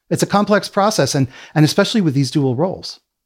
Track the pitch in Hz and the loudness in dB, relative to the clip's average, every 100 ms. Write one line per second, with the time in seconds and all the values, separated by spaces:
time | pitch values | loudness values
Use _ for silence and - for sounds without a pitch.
0 | _ 175 - 202 202 208 - - 202 214 | _ -2 0 0 2 0 0 0 0 0
1 | 135 147 127 - - 156 151 - 196 233 | 0 0 -2 -6 -6 0 2 2 0 0
2 | 165 131 131 156 135 120 185 - - - | 0 0 0 0 0 0 -4 -6 -14 -18
3 | _ _ | _ _